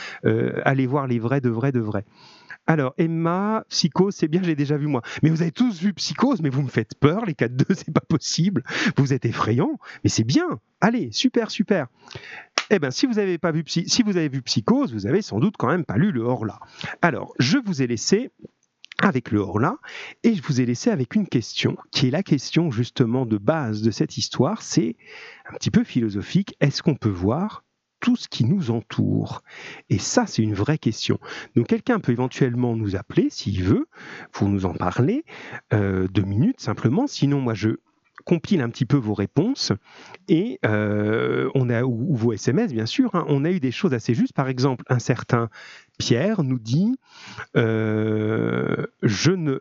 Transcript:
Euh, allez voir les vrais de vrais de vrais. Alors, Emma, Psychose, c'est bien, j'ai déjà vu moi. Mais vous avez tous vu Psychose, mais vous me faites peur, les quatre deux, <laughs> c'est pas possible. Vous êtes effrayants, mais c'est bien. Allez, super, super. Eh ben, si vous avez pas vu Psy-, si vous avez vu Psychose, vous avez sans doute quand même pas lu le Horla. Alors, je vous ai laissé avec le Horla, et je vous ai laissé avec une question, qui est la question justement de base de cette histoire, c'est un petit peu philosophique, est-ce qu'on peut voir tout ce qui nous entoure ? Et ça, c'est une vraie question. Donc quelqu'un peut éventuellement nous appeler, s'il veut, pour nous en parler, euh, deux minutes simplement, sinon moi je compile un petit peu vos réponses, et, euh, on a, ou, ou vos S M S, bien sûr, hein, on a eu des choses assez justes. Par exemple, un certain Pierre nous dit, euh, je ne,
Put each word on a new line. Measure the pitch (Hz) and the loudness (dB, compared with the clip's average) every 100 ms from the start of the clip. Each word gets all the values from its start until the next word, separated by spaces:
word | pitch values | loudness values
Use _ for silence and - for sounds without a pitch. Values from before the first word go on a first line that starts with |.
| - - | -14 -2
Euh, | 110 110 123 - | 0 2 0 0
allez | - 135 127 | 0 0 2
voir | 143 135 | 0 0
les | 120 | 0
vrais | 113 139 | 0 0
de | 123 | 0
vrais | 113 135 | 0 0
de | 123 | 0
vrais. | 107 104 101 _ - - - - - | 0 -4 -6 _ -20 -20 -20 -14 0
Alors, | 160 131 - | 2 2 0
Emma, | 165 165 165 180 202 220 - | -2 0 0 0 -2 -4 -4
Psychose, | - 165 - 190 | -4 -2 2 0
c'est | 190 160 | 2 0
bien, | 165 | 0
j'ai | 180 | 0
déjà | 151 143 147 | -2 0 0
vu | 147 | 0
moi. | 135 - - | -2 -4 2
Mais | 151 | 2
vous | 160 | 4
avez | 170 | 0
tous | - 254 180 | 2 0 2
vu | 190 | -2
Psychose, | 180 - 156 254 240 | -2 -6 0 2 2
mais | 156 | 0
vous | 131 | 0
me | 135 | 0
faites | - 147 - | 0 -2 2
peur, | 147 180 | 2 2
les | 226 | -2
quatre | 147 117 127 | -2 -2 0
deux, | - | 0
<laughs> | |
c'est | 190 - | 0 0
pas | 156 | -2
possible. | - 160 - - 170 190 - - 254 - | 0 -2 -2 0 0 0 -4 -2 -2 2
Vous | 135 | 2
êtes | 135 | 2
effrayants, | 117 - - 120 226 294 - - | -2 -2 0 2 0 -2 -10 -2
mais | 104 | 0
c'est | - | 0
bien. | 113 156 349 135 - _ | 2 2 2 -4 -10 _
Allez, | 208 233 135 | 0 0 -2
super, | - 262 233 220 | -2 0 0 -2
super. | - 208 196 127 _ - - - - - - - | -4 0 0 -2 _ -20 -18 -16 -18 -8 -8 0
Eh | 202 | 2
ben, | 147 | 2
si | - 277 | 0 0
vous | 214 | 2
avez | 196 175 | 0 0
pas | 175 | 0
vu | 147 | 0
Psy-, | - - 190 | -2 -4 0
si | - | 2
vous | 214 180 | 2 2
avez | 156 | 0
vu | 135 | -2
Psychose, | 123 - - 254 254 | -2 -2 2 2 2
vous | 113 98 | -2 0
avez | 165 | 0
sans | 214 101 | 0 0
doute | 196 - | 0 0
quand | 117 | 0
même | 175 | 0
pas | 160 92 | 0 0
lu | 202 | 2
le | 131 | 0
Horla. | 117 127 110 - - - - - | -2 -2 -4 -8 -18 -14 -14 0
Alors, | 175 113 98 - | 0 0 -6 -2
je | 127 247 | 2 2
vous | 220 151 | 0 -2
ai | 127 | -2
laissé | 117 - 196 269 - - _ _ _ - - | -2 2 0 0 -12 -20 _ _ _ -14 0
avec | 202 131 - | 0 0 0
le | 107 | 0
Horla, | 95 104 143 269 - - - - | 0 0 0 -2 -10 -16 -18 0
et | 226 | 0
je | 214 | 0
vous | 127 127 | 0 0
ai | 123 | 0
laissé | 120 - | 0 0
avec | 196 127 | 0 0
une | 220 196 | 0 0
question, | 131 - - 123 - - | -2 -2 -2 -2 -2 -6
qui | - 131 | 0 0
est | |
la | 143 | 0
question | 202 143 - - 170 | 0 0 2 0 0
justement | 110 120 - 120 123 | 0 -4 0 2 2
de | 127 107 | 0 0
base | 101 160 123 107 | 0 0 0 0
de | 110 | 0
cette | - 156 - | 0 -2 -2
histoire, | - - 135 220 | -6 0 0 0
c'est | - - - - - - - - - | -2 0 0 -4 -16 -20 -20 -20 -18
un | |
petit | - - | -6 2
peu | 196 | 2
philosophique, | 240 131 110 101 92 175 202 - | 2 0 0 -2 0 -2 -2 0
est-ce | 143 - | 0 2
qu'on | - 135 | -2 0
peut | 110 | 0
voir | 92 92 135 202 - _ _ _ _ | 0 0 0 -4 -8 _ _ _ _
tout | - | 0
ce | 247 - | 0 -2
qui | - | -2
nous | 117 196 127 | 0 2 0
entoure ? | 117 - - 104 104 107 - - - - - _ | -2 -4 -2 0 0 -2 -8 -14 -18 -18 -18 _
Et | 98 | -4
ça, | - - 220 | 0 0 0
c'est | - | 0
une | 107 | -2
vraie | 101 104 151 | 0 -2 0
question. | - 110 - 107 - - - - | -2 -2 -2 -4 -4 -16 -4 -2
Donc | 120 | 2
quelqu'un | 226 - 226 | 0 0 0
peut | - | 0
éventuellement | 120 127 - 135 120 123 113 | 0 -2 0 0 2 0 0
nous | 104 | -2
appeler, | 95 - - 277 | -4 -2 0 0
s'il | - - 95 | -2 -4 0
veut, | 90 165 320 - - - - | 2 2 0 -10 -18 -18 -16
pour | - 101 | -2 0
nous | 101 92 | 2 0
en | |
parler, | 82 90 - 127 254 - - - - - | -2 -4 2 2 0 -4 -16 -16 -18 -2
euh, | 107 98 95 92 | 0 2 0 0
deux | 98 | 0
minutes | 95 101 180 262 | 0 2 2 0
simplement, | - 104 - 156 277 | -4 -2 0 0 -2
sinon | - 139 143 | 0 0 2
moi | 127 | 0
je | 110 110 113 - _ _ - - | 0 -2 -2 -8 _ _ -20 -2
compile | 170 - 185 | -2 2 0
un | 117 | 0
petit | - | -2
peu | 135 143 | 0 2
vos | 107 | 2
réponses, | 104 98 - 196 277 - 98 - - - - - | -2 0 2 0 -2 -2 -4 -4 -20 -20 -20 0
et, | 156 214 262 - | 0 0 -2 0
euh, | 107 107 104 107 113 123 127 131 | 0 2 0 0 0 0 0 0
on | 135 123 | 0 0
a, | 117 | 0
ou, | 127 113 143 | 0 -2 0
ou | |
vos | 131 117 | 0 0
S | 107 - | 0 0
M | 143 | 0
S, | 233 | 0
bien | 117 | -2
sûr, | 113 - 254 | -4 0 0
hein, | 180 156 | 0 0
on | 143 151 | 0 2
a | |
eu | 190 | 0
des | 131 | -2
choses | 117 185 | 0 0
assez | 123 - | 0 0
justes. | 123 254 - | 0 0 0
Par | 131 | -2
exemple, | 127 139 127 - | 0 0 0 -2
un | 123 | -2
certain | - 123 - 120 117 - - - _ _ | 0 -2 2 0 0 -6 -20 -20 _ _
Pierre | - 117 175 214 | 0 2 2 0
nous | 139 127 | 0 -2
dit, | 110 135 208 262 - - - - - - | 0 0 2 -2 -8 -20 -20 -16 -4 0
euh, | 117 110 110 107 110 107 107 110 110 60 - 50 - - | 2 0 0 0 0 0 0 0 0 0 -2 -2 -4 -2
je | - 101 147 | 0 2 2
ne, | 185 156 135 | 2 0 -2